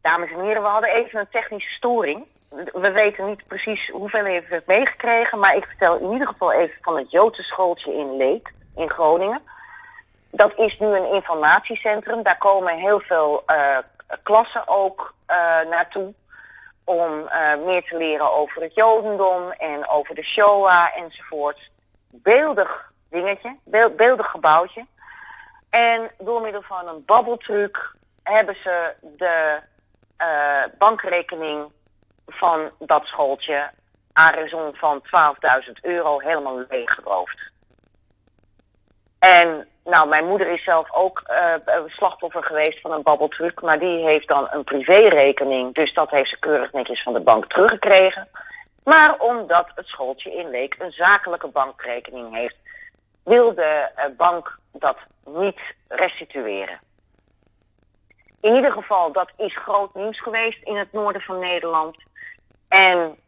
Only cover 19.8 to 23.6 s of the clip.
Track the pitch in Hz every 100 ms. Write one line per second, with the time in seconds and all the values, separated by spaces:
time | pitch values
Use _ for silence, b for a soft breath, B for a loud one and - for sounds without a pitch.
19.8 | - 151 143 156 156 - 202 202 196 180
20.8 | 170 - 165 - - 151 147 - _ _
21.8 | _ _ _ 123 - 240 311 240 190 -
22.8 | - _ _ 170 190 196 240 269